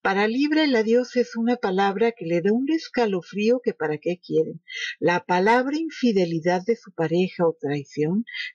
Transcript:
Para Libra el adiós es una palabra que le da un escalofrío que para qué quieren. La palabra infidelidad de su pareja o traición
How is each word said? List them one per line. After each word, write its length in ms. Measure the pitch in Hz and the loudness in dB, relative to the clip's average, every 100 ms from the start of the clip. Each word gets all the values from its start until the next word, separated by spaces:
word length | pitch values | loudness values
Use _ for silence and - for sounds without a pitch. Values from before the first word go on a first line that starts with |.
Para 260 | 196 190 214 | -2 0 0
Libra 360 | 240 294 311 | 0 0 2
el 120 | 311 240 | 4 2
adiós 400 | 214 240 247 247 | 4 2 2 -2
es 200 | 240 226 | -2 -2
una 220 | 233 247 | -2 0
palabra 540 | 202 190 196 196 233 | 0 0 0 2 -2
que 140 | 226 165 | -2 -2
le 160 | 170 | 0
da 100 | 180 | 2
un 180 | 226 277 | 0 0
escalofrío 920 | 320 - - 226 190 - 190 214 254 | -2 -2 -2 0 -2 -6 -2 0 0
que 100 | 226 | -2
para 240 | - 151 151 | -4 -4 -4
qué 220 | 170 180 | -4 -6
quieren. 420 | - 156 160 165 - - - - | -2 -2 -2 -6 -14 -10 -10 -2
La 260 | 165 175 - | 0 0 0
palabra 520 | 180 196 240 254 302 | 0 4 2 2 -2
infidelidad 880 | 320 - 240 196 175 165 165 180 185 | -4 0 2 2 0 0 0 0 0
de 100 | 226 | -4
su 160 | - | -4
pareja 520 | - 160 170 180 - 170 | -4 0 2 0 2 0
o 100 | 160 | 0
traición 680 | 143 147 139 147 151 196 233 - - | -4 -4 -6 -2 0 0 -4 -10 -12